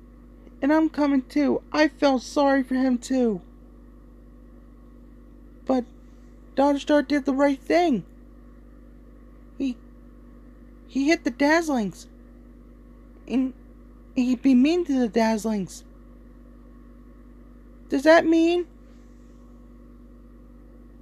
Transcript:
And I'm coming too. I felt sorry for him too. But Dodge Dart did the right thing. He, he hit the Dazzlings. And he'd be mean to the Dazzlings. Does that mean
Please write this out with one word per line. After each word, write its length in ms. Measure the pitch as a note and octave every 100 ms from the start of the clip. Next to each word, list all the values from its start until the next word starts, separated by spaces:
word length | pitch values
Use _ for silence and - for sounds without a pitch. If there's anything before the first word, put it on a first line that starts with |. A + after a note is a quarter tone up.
| - - - - - -
And 100 | C4+
I'm 160 | D#4 D#4+
coming 340 | - D4 C#4
too. 400 | B3+ D4 C4+ A#3 -
I 160 | D4 D#4
felt 340 | - C#4+ B3+
sorry 400 | - D4+ C#4 C4+
for 120 | B3+
him 240 | C4 C4 B3
too. 440 | - C4 A#3+ F3+ - - - - - - - - - - - - - - - - - - - - - - -
But 180 | C4 A#3+ - - - - - -
Dodge 320 | - C#4+ C#4+ -
Dart 220 | D4 C#4
did 160 | C#4+
the 100 | C4+
right 260 | C4+ C#4+ C4+
thing. 440 | - D#4+ F4 A3 - - - - - - - - - - - - - - - -
He, 180 | C#4 A#3+ - - - - - - - - - - -
he 220 | C4 C#4
hit 160 | E4+
the 60 | C#4
Dazzlings. 760 | A#3 C#4+ E4 D#4+ C4 G3 - - - - - - - - - - - - - -
And 260 | A#3+ C4 - - - - - -
he'd 280 | - B3 A#3+
be 120 | C#4
mean 300 | B3 C#4+ F4
to 140 | E4+ C4
the 100 | A#3
Dazzlings. 760 | A#3 A3 A3 A3 G#3 F3 - - - - - - - - - - - - - - - - - - - - - -
Does 160 | C#4
that 220 | D4+ E4 E4
mean 400 | E4 E4 F4 F4 - - - - - - - - - - - - - - - - - - - - - - -